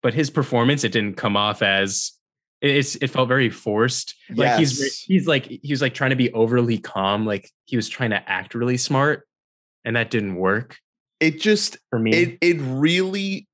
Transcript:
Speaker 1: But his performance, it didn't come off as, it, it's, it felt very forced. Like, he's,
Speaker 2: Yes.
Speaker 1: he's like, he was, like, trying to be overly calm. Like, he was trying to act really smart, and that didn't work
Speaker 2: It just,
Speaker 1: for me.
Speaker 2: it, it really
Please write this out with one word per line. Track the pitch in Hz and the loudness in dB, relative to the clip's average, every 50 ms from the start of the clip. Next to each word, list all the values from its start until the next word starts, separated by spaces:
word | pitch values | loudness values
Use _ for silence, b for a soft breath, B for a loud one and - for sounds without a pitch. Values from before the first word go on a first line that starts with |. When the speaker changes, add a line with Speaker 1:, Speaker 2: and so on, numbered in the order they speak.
Speaker 1:
But | - 127 110 | 0 0 0
his | 135 156 139 | 0 -2 -2
performance, | - - 135 - - 120 120 127 143 143 135 | 0 -2 -2 0 2 2 4 4 2 2 0
it | 110 95 | 0 0
didn't | 120 104 104 98 - | 0 -2 -2 -6 -4
come | - 113 101 | -4 -2 0
off | 101 104 107 104 - 113 | 0 0 0 0 0 2
as, | 98 98 98 98 98 98 - - - - _ _ _ _ _ _ _ _ _ | 2 2 2 0 0 -2 -4 -6 -6 -10 _ _ _ _ _ _ _ _ _
it, | - 143 139 | 0 2 2
it's, | 143 135 139 - - | 2 0 0 -4 -6
it | 147 131 | -6 -4
felt | - 131 127 120 | 0 0 0 2
very | 127 135 131 113 | 2 2 2 0
forced. | - - - 113 104 107 113 127 123 - - - - B B B - | -2 -4 -6 -2 0 2 2 0 0 -4 -8 -8 -14 B B B -2
Like, | 113 139 131 120 - | 0 2 2 4 4
he's, | 160 139 123 139 | 2 2 2 -2
Speaker 2:
Yes. | 135 139 - - | -2 -4 -4 -8
Speaker 1:
he's | - - 190 185 135 165 | -2 2 2 2 4 2
like, | 156 139 131 | 0 0 0
he | - 127 - - 143 147 | -4 -14 -14 -6 -4 -2
was, | 127 | 0
like, | 143 131 127 | 0 -2 -2
trying | - 139 131 | 0 0 0
to | 135 | 2
be | 127 127 120 | 2 2 0
overly | - 113 113 113 120 123 120 117 117 101 | 2 2 2 2 4 2 2 2 0 -2
calm. | - - - 101 95 95 101 104 110 | -4 -6 -4 -2 0 0 0 0 0
Like, | 110 104 101 - - _ _ _ | -2 -2 -4 -6 -12 _ _ _
he | _ - | _ -2
was | 120 107 - | -2 -2 -2
trying | - - 127 117 | -4 -4 -2 -2
to | 104 98 - - | -2 -2 -2 -4
act | 98 92 92 - - | -6 -6 -6 -8 -6
really | 117 120 123 127 123 | -4 -2 0 0 -2
smart, | - - 143 135 139 147 147 139 _ _ _ _ _ _ _ _ _ _ _ _ _ | -2 0 0 2 2 2 0 -2 _ _ _ _ _ _ _ _ _ _ _ _ _
and | 117 117 | -4 -2
that | 117 117 - | -2 -2 0
didn't | - 113 104 98 92 | -2 -2 -2 -2 -4
work | 87 92 92 98 107 127 - - - _ _ _ _ _ _ _ _ | -2 0 0 0 0 -2 -8 -16 -20 _ _ _ _ _ _ _ _
Speaker 2:
It | 156 160 151 - | 0 0 0 0
just, | - 208 214 208 - - - - _ _ | 2 2 2 2 0 -4 -8 -10 _ _
Speaker 1:
for | - 117 | -4 -2
me. | 113 110 113 | 0 2 2
Speaker 2:
it, | 165 175 170 175 - | 2 2 0 0 0
it | - 175 175 165 | 2 2 2 2
really | 143 131 131 135 143 160 170 180 185 185 190 202 196 196 190 196 - _ | -2 -4 -2 0 2 2 2 2 0 -2 -2 -4 -4 -4 -6 -8 -10 _